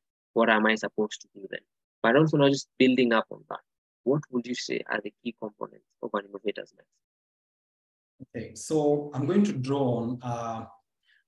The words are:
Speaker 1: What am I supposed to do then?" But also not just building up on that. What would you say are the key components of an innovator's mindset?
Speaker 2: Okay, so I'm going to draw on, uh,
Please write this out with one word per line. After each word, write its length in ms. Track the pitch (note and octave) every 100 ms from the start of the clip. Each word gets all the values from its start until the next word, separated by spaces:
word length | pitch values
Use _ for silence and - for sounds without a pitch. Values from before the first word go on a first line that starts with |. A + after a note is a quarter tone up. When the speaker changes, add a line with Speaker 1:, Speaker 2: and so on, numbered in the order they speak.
| _ _ _
Speaker 1:
What 160 | A#2 A2+
am 160 | G#2+
I 120 | A2 A2
supposed 440 | G2+ - G#2 -
to 60 | -
do 120 | G2+ G2
then?" 100 | - - _ _ _
But 140 | A2+ C3
also 220 | D#3+ D3+
not 140 | C#3
just 160 | C#3 - _
building 340 | B2+ B2+ A#2+
up 140 | A2+ -
on 140 | - -
that. 100 | G2 - _ _ _
What 180 | B2 D3 -
would 160 | B2+ A#2+
you 80 |
say 280 | A#2+ - A#2+ -
are 120 | A2
the 100 | G#2 -
key 120 | A#2+ -
components 460 | G#2+ - G#2+ G#2+ _ _
of 80 | A#2
an 120 | G#2+ G2+
innovator's 460 | G2+ G#2+ G#2 G2
mindset? 300 | _ _ _ _ _ _ _ _ _ _ _ _ _ _ _ C3
Speaker 2:
Okay, 200 | A#2+ G2
so 560 | - - D#3 D3 D3 D3
I'm 140 | C3+ D3+
going 180 | G3
to 80 | G#3
draw 460 | C3+ B2+ C#3 B2+ A2+
on, 200 | A2+ B2
uh, 420 | B2+ A#2 A#2 A2+ - - _ _ _ _